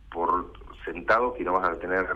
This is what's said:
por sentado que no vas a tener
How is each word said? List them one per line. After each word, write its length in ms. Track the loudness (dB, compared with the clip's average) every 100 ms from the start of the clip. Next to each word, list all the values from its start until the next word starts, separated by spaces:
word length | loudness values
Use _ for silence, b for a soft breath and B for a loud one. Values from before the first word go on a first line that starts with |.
| -10
por 420 | -2 2 2 -2 -10 -18 -12 -10
sentado 480 | -4 2 4 4
que 100 | 0
no 100 | 0
vas 140 | 2 2
a 120 | 0
tener 260 | 0 0 0